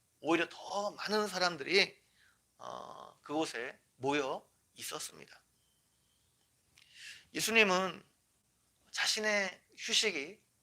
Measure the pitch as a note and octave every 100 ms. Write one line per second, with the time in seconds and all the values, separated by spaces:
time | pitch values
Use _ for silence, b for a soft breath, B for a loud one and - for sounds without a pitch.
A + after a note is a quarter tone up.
0 | _ _ D3 E3 E3 - - G3 G3+ D3+
1 | - G#3+ G#3+ F3+ F3+ D#3+ C3+ F#3+ F3 -
2 | b b b b _ _ B1 B1 - -
3 | - - - D3+ D#3 A#2 B2+ - _ -
4 | C3+ C#3+ C3+ F3+ - _ _ - - D#3
5 | - D#2+ - - _ _ _ _ _ _
6 | _ _ _ _ _ _ _ - B B
7 | B B B D3+ G#3+ A3+ G3+ F#3 F#3 -
8 | - _ _ _ _ _ _ _ _ -
9 | - A3 G#3+ G#3 F#3+ - _ - - G#3+
10 | A3 D#3+ D3+ G#3+ _ _